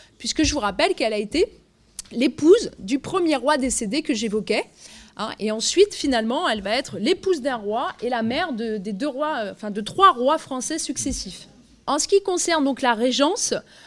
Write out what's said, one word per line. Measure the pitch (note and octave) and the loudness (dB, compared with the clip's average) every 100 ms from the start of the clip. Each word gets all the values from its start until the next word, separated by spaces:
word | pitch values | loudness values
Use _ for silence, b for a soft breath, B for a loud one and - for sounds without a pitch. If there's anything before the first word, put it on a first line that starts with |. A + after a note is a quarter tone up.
| B - | B -10
puisque | A#3+ - | -6 0
je | C#4+ | 0
vous | D4 | 0
rappelle | G#3 G3 F4+ F4 | -2 0 0 2
qu'elle | A3+ | 0
a | G#3+ | 0
été | G#3 D#4 A4+ - _ _ _ - - | -2 0 0 -2 _ _ _ -18 -8
l'épouse | A#3+ C4 - D4+ A4+ - - | 0 0 4 6 6 4 -8
du | F#3+ C4+ | -4 -4
premier | - F#4 E4 C4+ | -2 0 2 2
roi | B3+ D4+ | 2 2
décédé | B3+ - G#3+ C#4 | 2 -2 -2 -2
que | D#4+ | -2
j'évoquais. | A3 A3+ G#3+ - A3+ - B B B B - | -2 -2 -2 -2 -2 -4 B B B B -10
Hein, | C#3+ - | -10 -6
et | G#3+ | -4
ensuite, | A3 A3 E4+ G#4 | -2 0 4 4
finalement, | - C#4 A#3+ A3+ C#4+ F4 | 2 0 0 0 0 -2
elle | G#3+ | -2
va | G3 | -2
être | B3 - G3+ | -2 -4 -2
l'épouse | A3+ F#4+ F#4+ E4 | 0 0 0 0
d'un | C4+ A#3+ | -2 -4
roi | G3+ A3 F4 - | -4 -4 -4 -6
et | A#3 | -4
la | A#3+ | -2
mère | A3+ C#4 F4 | -2 -2 -2
de, | A3 A3+ G#3+ | -4 -4 -4
des | F#3+ | -6
deux | G3 D4 | -4 -4
rois, | B3+ D4+ C#4 | -4 -4 -4
euh, | G3+ | -6
enfin, | F#3+ G#3+ | -8 -8
de | G3+ | -6
trois | G#3 E4+ F#4+ | -6 4 6
rois | B3 B3+ D#4 | 6 2 2
français | - B3+ - D#4 | -2 -8 -6 -6
successifs. | - C4+ C#4 - F#3+ - - - _ _ - | -6 -6 -6 -6 -8 -14 -18 -20 _ _ -2
En | F#3+ | -2
ce | - | 2
qui | G4 | 2
concerne | G4 F4+ - D#4+ | 2 -2 0 2
donc | C#4 B3+ | 2 2
la | B3 | 0
régence, | A3 B3+ A#3+ C#4+ A4 - G3+ B B | 2 2 2 2 2 -2 -4 B B